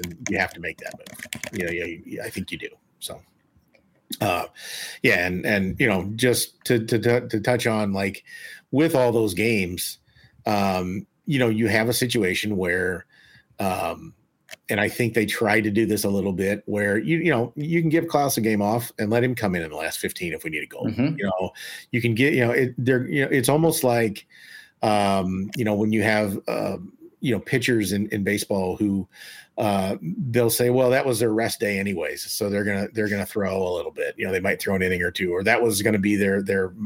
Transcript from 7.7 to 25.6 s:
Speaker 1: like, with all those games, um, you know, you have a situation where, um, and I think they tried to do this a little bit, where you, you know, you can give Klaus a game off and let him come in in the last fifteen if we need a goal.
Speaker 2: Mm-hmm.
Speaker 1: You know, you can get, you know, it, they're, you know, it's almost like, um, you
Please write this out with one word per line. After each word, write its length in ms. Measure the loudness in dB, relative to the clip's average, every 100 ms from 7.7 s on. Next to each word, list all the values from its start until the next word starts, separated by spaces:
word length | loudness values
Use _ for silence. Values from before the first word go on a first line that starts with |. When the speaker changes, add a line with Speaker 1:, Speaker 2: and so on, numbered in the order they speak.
| 0 0
Speaker 1:
like, 300 | 0 -2 -4 -14 -18 -18 -18 -4
with 240 | 2 4
all 160 | 4 4
those 220 | 4 2
games, 680 | 2 2 2 0 -4 -8 -10 _ _ -20 _
um, 640 | -2 2 2 0 -2 -4 -8 _
you 140 | -2 2
know, 100 | 2
you 180 | 2 2
have 220 | 2 2
a 60 |
situation 640 | 0 0 2 2 0 -2 0
where, 480 | 0 0 0 -4 -10 _ -20 -20 _ -6
um, 540 | -4 -2 -4 -6 -12 -20 _ _ -20 -16 -6
and 120 | -2
I 80 | -2
think 260 | 0 0
they 100 | 0
tried 380 | 0 0 2 2
to 80 | 2
do 160 | 2 2
this 180 | 2
a 60 | 0
little 220 | 0 0
bit, 300 | 0 -2 -2 -2
where 320 | -2 0 0
you, 200 | 0 0
you 120 | 2
know, 220 | 2 0 -4
you 240 | 0 2
can 80 | 4
give 180 | 2 2
Klaus 300 | 2 2 2
a 60 |
game 180 | 2 2
off 320 | 2 0 -2 -4
and 120 | 0
let 140 | 2
him 100 | 2
come 200 | 0 0
in 80 | 0
in 80 | -4
the 60 | -4
last 220 | -6 -4
fifteen 340 | -6 -6 -6
if 120 | -6
we 60 | -6
need 120 | -6
a 40 | -8
goal. 200 | -6 -4
Speaker 2:
Mm-hmm. 320 | 0 0 0
Speaker 1:
You 60 |
know, 260 | -4 -2 -4 -8 -16 -16 -6
you 120 | -2
can 120 | 0
get, 200 | 2 4
you 100 | 4
know, 80 | 2
it, 220 | 2 0 0
they're, 300 | 2 2 2
you 180 | -2
know, 60 | 2
it's 180 | 2 4
almost 340 | 4 4 2
like, 440 | 2 2 0 -2 -14 -20 -20 -20 -18 -2
um, 680 | 2 4 4 2 0 -2 -4
you 80 | -2